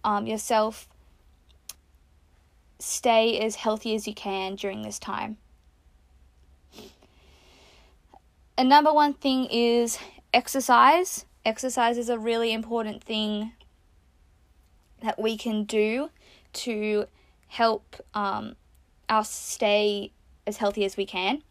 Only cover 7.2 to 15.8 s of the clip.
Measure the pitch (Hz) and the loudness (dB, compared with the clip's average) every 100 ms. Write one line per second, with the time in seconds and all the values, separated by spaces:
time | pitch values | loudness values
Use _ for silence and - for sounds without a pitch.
7.2 | - _ _ - - - - _ _ - | -20 _ _ -20 -20 -20 -20 _ _ -20
8.2 | _ _ _ - 254 285 302 302 294 285 | _ _ _ 0 6 8 8 6 4 2
9.2 | 277 262 254 233 233 233 233 - - - | -2 0 0 0 2 2 0 -4 -12 -20
10.2 | _ 240 - 269 254 240 254 330 370 - | _ 0 0 -4 4 8 8 6 2 -6
11.2 | - _ 220 220 254 247 233 240 233 233 | -14 _ -4 -4 -4 0 0 0 -2 -2
12.2 | 220 226 233 220 220 233 214 - - 220 | 0 0 0 -2 -4 -4 -4 -10 -8 -4
13.2 | 214 208 220 - _ _ _ _ _ _ | -2 -4 -6 -12 _ _ _ _ _ _
14.2 | _ _ _ _ _ _ _ _ 220 - | _ _ _ _ _ _ _ _ -6 -2
15.2 | 220 220 233 214 208 220 | -4 -4 -4 -4 -2 0